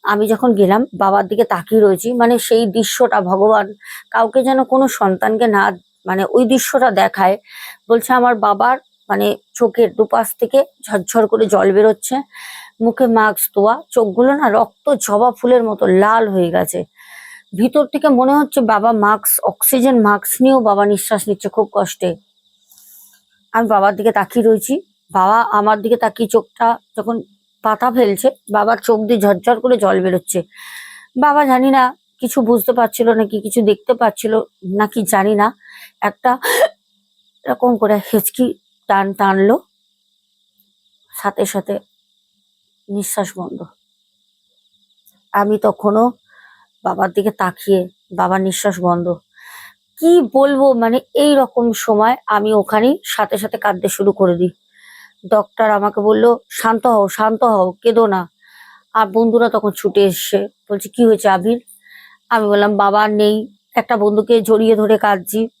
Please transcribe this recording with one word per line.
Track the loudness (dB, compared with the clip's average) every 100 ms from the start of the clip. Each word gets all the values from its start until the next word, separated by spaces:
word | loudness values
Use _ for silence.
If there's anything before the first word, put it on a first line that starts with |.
আমি | -2 -2 0
যখন | 0 0
গেলাম, | 2 2 2 0
বাবার | -2 0 0 -2
দিকে | -2
তাকিয়ে | -2 -2 0 2
রয়েছি, | 4 2 -2
মানে, | 0 2 2
সেই | 2 0 0
দৃশ্যটা, | -2 -4 0 0 0
ভগবান | 0 0 2 2 0 -10 -20 -20 -6
কাউকে | -2 0 0
যেন | 0 0
কোনো | 0 0 0
সন্তানকে | 0 -2 0 -2 0 0
না, | 2 0 -4 _ _ -6
মানে, | -4 0
ওই | 0
দৃশ্যটা | 2 0 0 0 2
দেখায়। | 2 0 2 0 0 _ -20 -20 -20 _
বলছে | -2 2
আমার | 2 2
বাবার, | 0 0 0 0 -2 _ _ _
মানে, | -2 -2 -4 _
চোখের | -4 -2 2 0
দুপাশ | 0 -2 0 -4 -6
থেকে | 0 0 0 _ -6
ঝরঝর | -6 -2 0 0
করে | 0 2
জল | 2 2
বেরোচ্ছে, | 4 2 2 -4 -6 -8 -18 -20 -20 -20 _
মুখে | -2 0 2
মাস্ক | 2 2 -2
দেওয়া, | -4 0 2 0 -2
চোখগুলো | -2 0 2 2
না | 2 0
রক্ত | 0 -2 _ -4 -2
জবা | -2 0 0
ফুলের | 0 2 2
মতো | 2 -2 2
লাল | 2 4 2 0
হয়ে | 0 0
গেছে। | -2 -4 -6 -10 _ -20 -20 -20 -20 _ -4
ভিতর | -2 0 -2
থেকে | -2 0
মনে | 2 2 2
হচ্ছে | 0 -2
বাবা | 0 2 2
মাস্ক, | 2 2 0 -2 -4
অক্সিজেন | -4 -4 -2 0 2 4
মাস্ক | 2 0 -4 0
নিয়েও | 2 4
বাবা | 2 2 0
নিঃশ্বাস | 0 -2 -6 -4
নিচ্ছে | -6 -4
খুব | -4 -2
কষ্টে। | -2 -4 -4 -6 -6 _ _ _ _ _ _ -20 -20 -20 _ _ _ _
আমি | -4 0
বাবার | 2 2 0
দিকে | -2
তাকিয়ে | 0 -2 0 2
রয়েছি, | 2 0 -6 -6 _ _
বাবা | 0 2 2
আমার | 2 0 0 0
দিকে | 0 0
তাকিয়ে | -2 -4 -2
চোখটা | -2 -2 _ -2 -2 _ -10
যখন | -8 -8 -10 _ _ _
পাতা | -4 -2 -2
ফেলছে, | 2 0 2 -2 -4 -4
বাবার | -2 0 -2
চোখ | 0 -2
দিয়ে | 0 0
ঝরঝর | 2 0 0 0
করে | 0 0
জল | 2 0
বেরোচ্ছে। | 0 -2 -4 -8 -8 -16 -20 -20 -20 -20 -12 -2
বাবা | 2 2
জানি | 2 2 2
না | 2 2 -2 _ _
কিছু | -4 -2
বুঝতে | 2 0 0
পারছিল | 0 0 0 0
নাকি | 2 0 -4
কিছু | -4 0
দেখতে | 0 0 -2
পাচ্ছিল | -2 -2 -2 -4 -4 -4 _
নাকি | -8 -4 -2 -4
জানি | -2 0 0
না, | 0 0 -4 -20 -20 -20 _
একটা | -8 -4 -4 -2 -2 0 0 -2 _ _ _ _ _ _
এরকম | -8 -2 0 0
করে | 0 -2
হেঁচকি | -2 -4 -4 -4 -4 -4 _ _ _
টান | -2 -2
টানলো, | -2 -2 2 2 0 _ _ _ _ _ _ _ _ _ _ _ _ _ _ _ -8
সাথে | -8 -4
সাথে | -6 -6 -6 -10 _ _ _ _ _ _ _ _ _ _ -12
নিঃশ্বাস | -10 -6 -6 -8 -8
বন্ধ। | -12 -12 -16 _ _ _ _ _ _ _ _ _ _ _ _ _ _ _ _
আমি | -4 -2 0
তখনও | -2 -2 0 2 0 -2 _ _ _ _ _ _
বাবার | -8 -4 -4
দিকে | -2 -4
তাকিয়ে, | -4 -6 -6 -2 -2 -2 _ _
বাবার | -6 -2 -2
নিঃশ্বাস | -2 -2 -4 -2
বন্ধ। | -2 -2 -2 -6 _ _ -20 -20 -20 _ _ -2
কি | 4 4 4
বলবো, | 2 2 2 2
মানে, | 2 0 0 -2
এই | 0 2
রকম | 2 2 0 -2
সময় | -2 -2 2 2 0 -2
আমি | -2 0
ওখানেই | 0 0 0 0 0
সাথে | -6 -4 -4 -4
সাথে | -6 -4
কাঁদতে | -4 -2 -4
শুরু | -2 -2
করে | 2 0 2
দিই। | -2 -4 _ _ -20 -20 -20 _ -2
ডক্টর | -2 -2 -2 0
আমাকে | 0 -2 -2
বলল, | 0 2 2 0 _
"শান্ত | -6 -2 0 0
হও, | 0 0
শান্ত | 0 -2 0
হও, | 0 2 -2 -2
কেঁদো | 0 2 2
না।" | 0 -6 _ _ -20 -20 _ _
আর | -4 -2
বন্ধুরা | 0 2 2 2
তখন | 0 -4 -4
ছুটে | -2 2
এসছে, | 2 0 -4 -4 -4 _ _
বলছে, | -10 -8
"কি | 0
হয়েছে | 2 4 2
আবির?" | 0 0 -4 _ -20 _ -20 -20 _ _
আমি | -2 0
বললাম, | 2 0 2
"বাবা | 2 2
আর | 0
নেই।" | 2 0 0 -6 _ _
একটা | -6 -2 0
বন্ধুকে | 0 0 2 0
জড়িয়ে | 2 2 4 2
ধরে | 2 2
কাঁদছি। | 0 -2 -4 -6 -6 _